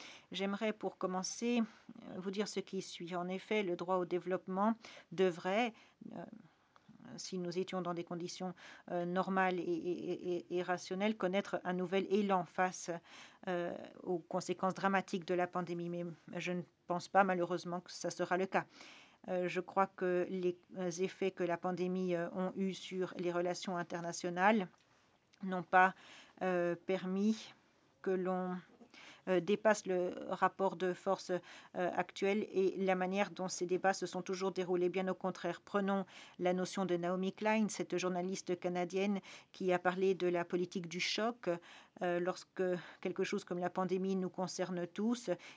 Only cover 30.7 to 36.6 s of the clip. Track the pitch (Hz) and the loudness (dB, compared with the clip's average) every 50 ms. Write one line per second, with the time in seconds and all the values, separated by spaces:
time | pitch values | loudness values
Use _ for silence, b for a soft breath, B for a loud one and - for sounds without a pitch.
30.7 | 185 165 185 180 175 - - 196 190 - - - 180 175 - - - - - - | 2 2 0 0 0 0 0 0 0 0 0 -2 -2 -2 -2 -8 -18 -20 -18 -8
31.7 | - 185 180 170 - - 175 - - - 202 196 202 214 - - - 190 196 185 | -4 -2 0 0 2 0 -2 -2 -2 0 0 2 2 0 -2 0 0 2 2 2
32.7 | - 185 196 190 185 185 185 185 190 196 202 190 165 175 185 180 - - 180 175 | 2 2 2 2 2 2 2 0 2 0 0 0 -2 -6 -6 -6 -4 -4 0 0
33.7 | 185 175 - 190 190 - 185 170 - 180 180 - 190 180 190 190 180 190 185 175 | 0 2 4 2 2 2 -2 -4 -4 -6 -4 -4 -4 -2 -2 -2 0 -2 0 0
34.7 | 185 175 180 180 175 190 185 185 185 - - 190 175 - - 175 170 - - - | 2 2 2 2 2 0 0 0 -2 -2 -2 -4 -4 -2 -4 -4 -4 -4 -8 -2
35.7 | - 202 196 190 196 196 185 B B B B B B B 175 180 185 185 | -2 0 2 2 2 0 0 B B B B B B B 2 2 4 2